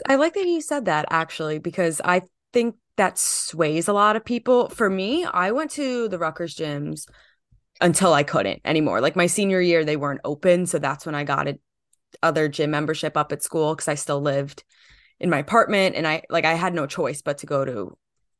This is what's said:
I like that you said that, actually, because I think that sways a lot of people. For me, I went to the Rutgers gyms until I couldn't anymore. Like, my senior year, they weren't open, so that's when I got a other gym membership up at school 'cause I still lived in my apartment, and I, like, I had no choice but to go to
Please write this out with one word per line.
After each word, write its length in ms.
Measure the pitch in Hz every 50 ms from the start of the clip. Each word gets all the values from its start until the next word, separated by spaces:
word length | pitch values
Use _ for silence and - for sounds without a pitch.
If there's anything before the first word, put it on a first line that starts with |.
| - -
I 80 | 269
like 180 | 269 302 339 330
that 140 | 403 381 349
you 140 | 339 320
said 240 | 294 - 302 294 233
that, 200 | 190 156 151 151 -
actually, 480 | - 160 160 160 - - 160 151 156 156
because 420 | - 175 175 - 175 165 156 - -
I 200 | - 180 185 180 - _ _ _ _
think 260 | - 247 233 233 226 _ _ _ _ -
that 220 | 196 185 - -
sways 680 | - - - - - - - 156 165 151 156 165 170 -
a 60 | 202
lot 220 | 202 208 214 214
of 100 | 226 220
people. 440 | - 240 233 - 240 254 247 233 -
For 200 | - - 233 196
me, 340 | 190 190 185 208 269 339 359
I 280 | - - 180 180 196
went 180 | 226 277 320 294
to 360 | - 294 285 262 254 240 233 214
the 100 | 190 165
Rutgers 380 | 170 156 156 - 170 160 -
gyms 520 | - 160 151 147 143 147 156 156 151 - - - - _ _ _ _ _ _ _ _ _ _ _ -
until 320 | 185 175 156 - 190 180
I 120 | 156 143 147
couldn't 380 | - - 131 95 98 - - -
anymore. 360 | - 156 156 156 127 90 110
Like, 140 | 123 156 -
my 120 | 185 175 175
senior 340 | 175 214 202 196 190 185
year, 240 | 180 175 170 165 156
they 120 | 151 156 147
weren't 240 | 143 143 139 - -
open, 420 | 135 147 143 - 185 175 180 180
so 140 | 175 - 151
that's 260 | 147 135 147 147 -
when 80 | 165 151
I 100 | 143 147
got 240 | 147 143 143 143 143
a 120 | 143 139 _ _ _ _ _ _ _ _ _ _ _ - -
other 240 | 165 151 160 156 147
gym 240 | - - 151 151
membership 440 | 151 147 156 156 160 - - 160 -
up 160 | 156 147 -
at 120 | 147 143 -
school 320 | - - 165 156 151 160
'cause 120 | 151 - -
I 60 | 151
still 260 | 147 - - 147 143
lived 440 | 143 147 139 139 139 143 - - - _ _ _ _ _ - _ _ _ _ -
in 100 | - 185
my 80 | 160 139
apartment, 580 | 147 - 214 233 226 226 214 196 190 185 -
and 120 | - 165 156
I, 160 | 156 165 - -
like, 160 | - 170 147
I 120 | 156 165
had 180 | 165 180 185 175
no 140 | 170 143 139
choice 340 | - - 160 123 151 -
but 160 | - 147 143 -
to 80 | -
go 180 | - 147 139 135
to 320 | 135 123 104 92 - - _ _ _ _ _ _ _ _ _